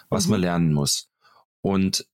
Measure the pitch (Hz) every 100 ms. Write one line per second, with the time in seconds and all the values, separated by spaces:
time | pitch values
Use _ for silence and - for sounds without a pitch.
0 | - - 90 104 90 87 82 73 71 -
1 | - _ _ _ _ _ 98 98 95 -
2 | -